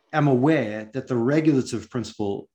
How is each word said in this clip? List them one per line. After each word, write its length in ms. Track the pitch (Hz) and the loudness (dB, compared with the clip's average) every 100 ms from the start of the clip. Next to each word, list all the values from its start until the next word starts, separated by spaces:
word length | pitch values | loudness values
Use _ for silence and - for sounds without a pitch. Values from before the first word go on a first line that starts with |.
| _ | _
am 140 | 156 147 | 0 2
aware 640 | 123 143 156 110 107 107 | 4 2 2 -2 -6 -8
that 140 | 131 - | -10 -4
the 100 | 123 | 0
regulative 720 | 117 156 156 135 113 110 92 | 2 2 4 2 0 -6 -6
principle 580 | 127 110 - 104 104 - | -8 -8 -6 -6 -6 -10